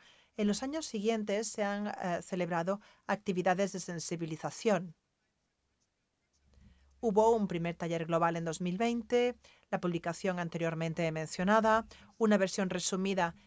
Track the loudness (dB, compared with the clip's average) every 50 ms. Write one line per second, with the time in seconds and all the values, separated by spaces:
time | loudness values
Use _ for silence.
0 | _ -20 _ _ _ _ _ 0 2 2 2 0 -2 -4 -6 -6 -6 -6 -6 -2
1 | -2 0 0 0 -2 -2 -2 -2 -2 -4 -4 -4 -4 -2 -2 -4 -4 -6 -6 -4
2 | -4 -2 -4 -4 -4 -4 -4 -4 -2 0 -2 -2 0 -2 -4 -4 -8 -14 _ _
3 | _ -4 -4 -2 -2 -2 -2 0 2 2 2 2 0 -2 -4 -6 -8 -8 -8 -8
4 | -6 -6 -6 -6 -6 -6 -6 -6 -8 -8 -8 -2 0 2 2 2 0 -6 -14 _
5 | _ _ _ _ _ _ _ _ _ _ _ _ _ _ _ _ _ _ _ _
6 | _ _ _ _ _ _ _ _ _ _ _ -20 -20 -20 _ _ _ _ _ _
7 | 0 2 4 6 6 6 6 4 2 0 -2 -2 -2 -4 -4 -4 -4 -4 -2 -2
8 | 0 0 2 2 2 2 2 0 -2 -4 -4 -4 -4 -4 -2 0 0 0 0 -2
9 | -2 0 2 2 2 0 -2 -6 _ -20 _ _ _ _ -4 -2 -2 -2 -2 -2
10 | -4 -6 -6 -4 -2 -2 -2 -2 -4 -4 -4 -2 -2 -2 -2 -2 -2 -2 -2 -2
11 | -2 -2 -2 -4 -6 -6 -4 0 2 4 4 6 6 6 4 4 2 -2 -10 -20
12 | -20 -14 _ 2 4 4 6 6 4 2 2 0 -2 0 -2 -2 -2 -2 -2 0
13 | 0 0 2 2 0 0 -2 -6 -18